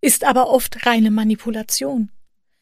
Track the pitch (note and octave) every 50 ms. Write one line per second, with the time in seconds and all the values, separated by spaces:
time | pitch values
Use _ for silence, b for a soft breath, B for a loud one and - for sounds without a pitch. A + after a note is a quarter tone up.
0 | - C#4 - - - C#4 B3 B3+ B3 - - B3 - - - A3+ - B3 A#3 A3+
1 | A3 A3 G#3 A3 A3 G#3+ G#3+ - - A#3 G#3+ A3 A3 - - - C4+ C#4+ C4+ A#3
2 | G#3 - - - - _ _ _ _ _ _ _